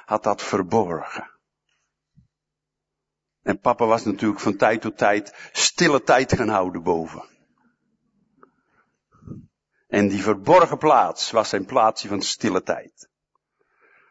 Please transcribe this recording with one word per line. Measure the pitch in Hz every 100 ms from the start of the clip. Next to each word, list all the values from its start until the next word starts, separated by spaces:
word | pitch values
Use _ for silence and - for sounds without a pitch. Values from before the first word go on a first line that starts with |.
| -
had | 110
dat | 107 101
verborgen. | - 104 90 113 92 80 - - - _ _ _ _ _ _ _ _ _ _ _ _ _ _ _ _ _ _ _ _ _
En | - 98
papa | 127 120 113
was | 113
natuurlijk | 110 95 110 101
van | 113 98
tijd | 117 113
tot | 113 -
tijd | 110 104 101 - -
stille | - - - 170 139
tijd | - 127 131
gaan | - 107
houden | 104 92 87
boven. | 85 82 82 - - _ _ _ _ _ _ _ _ _ _ _ _ _ _ _ _ _ _ _ - - - _ _ _ _
En | 104 101
die | 98
verborgen | 104 98 104 180 165 143
plaats | 151 131 90 - -
was | 113 104
zijn | 104 -
plaatsje | 131 110 - 104
van | 101
stille | - - 110 92
tijd. | - 85 - _ - _ _ _ _ _ _ _ _ _ _